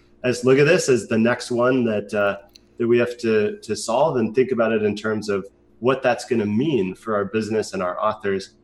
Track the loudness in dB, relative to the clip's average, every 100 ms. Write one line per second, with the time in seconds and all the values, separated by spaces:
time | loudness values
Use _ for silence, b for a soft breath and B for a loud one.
0 | b b -4 0 4 4 6 4 2 0
1 | 0 0 2 0 -4 0 2 2 0 -2
2 | -4 0 0 -2 -10 _ _ -4 2 2
3 | 2 -2 0 2 0 -4 -8 -6 -2 0
4 | 2 2 0 2 0 2 0 0 0 -2
5 | -4 -4 -2 -4 -6 _ _ -4 -2 0
6 | 0 0 -2 -2 0 0 0 0 -2 -4
7 | -4 -2 -2 -4 -2 -4 -4 -4 -4 -2
8 | -2 -2 -4 -4 -6 _